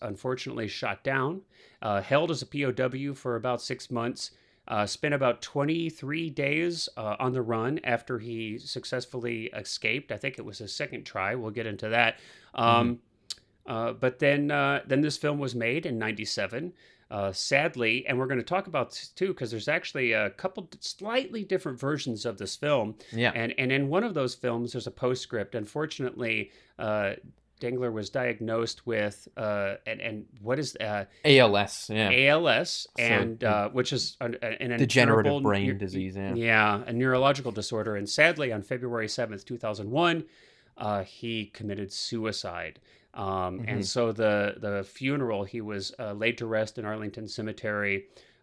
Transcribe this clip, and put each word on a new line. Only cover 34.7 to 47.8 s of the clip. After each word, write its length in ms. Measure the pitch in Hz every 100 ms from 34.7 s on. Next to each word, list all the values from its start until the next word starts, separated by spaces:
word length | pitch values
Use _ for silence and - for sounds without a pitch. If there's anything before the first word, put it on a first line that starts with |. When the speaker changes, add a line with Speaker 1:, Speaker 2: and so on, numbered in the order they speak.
Speaker 1:
an 40 | 120
Speaker 2:
degenerative 520 | 123 131 120 110 107
Speaker 1:
incurable 100 | 143
Speaker 2:
brain 240 | 117 98 101
Speaker 1:
neu-, 60 |
Speaker 2:
disease, 420 | 98 98 95 95 95
yeah. 180 | 98 107
Speaker 1:
yeah, 480 | 117 110 107 104 -
a 80 |
neurological 580 | 117 131 127 135 139 123
disorder. 440 | 107 - 113 107 104
And 120 | 101
sadly, 460 | - 160 165 135
on 80 | 107
February 480 | 95 127 123 117 107
seventh, 340 | - 113 101
two 140 | - 120
thousand 320 | 113 104 104
one, 360 | 135 175 165 156 _ - _ _ -
uh, 260 | 107 101
he 440 | 95 - 117 113 104
committed 440 | - 110 101 95
suicide. 880 | - - 117 110 101 101 87 82 - _ - _ -
Um, 460 | 98 95 90 92
and 60 | 110
Speaker 2:
Mm-hmm. 140 | 101
Speaker 1:
so 300 | 92 123 117
the, 460 | 107 107 104 104 -
the 240 | 110 101
funeral, 600 | 95 - 135 143 123 104
he 160 | 98 117
was, 300 | 107 101 92 -
uh, 160 | 110
laid 240 | 101 113 117
to 80 | 113
rest 320 | 110 110 -
in 80 | 107
Arlington 420 | 107 107 110 110
Cemetery, 800 | - 107 107 110 104